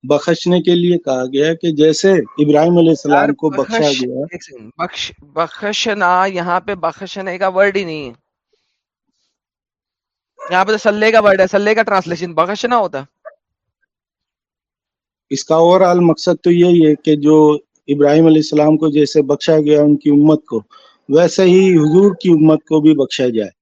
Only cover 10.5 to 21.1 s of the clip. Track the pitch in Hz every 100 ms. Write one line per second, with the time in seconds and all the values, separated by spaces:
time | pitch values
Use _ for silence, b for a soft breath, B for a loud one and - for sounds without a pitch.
10.5 | 180 196 214 220 208 214 220 208 190 185
11.5 | 202 208 220 220 196 165 170 175 160 175
12.5 | 202 233 247 185 139 143 _ - _ _
13.5 | _ _ _ _ _ _ _ _ _ _
14.5 | _ _ _ _ _ _ _ _ 135 -
15.5 | 160 170 185 185 180 170 151 - 170 180
16.5 | 175 175 175 156 147 - 151 147 156 151
17.5 | 147 _ _ - 143 143 151 160 156 151
18.5 | 151 151 156 156 147 143 156 139 143 -
19.5 | 156 147 147 147 147 147 147 151 151 _
20.5 | 113 107 b b b -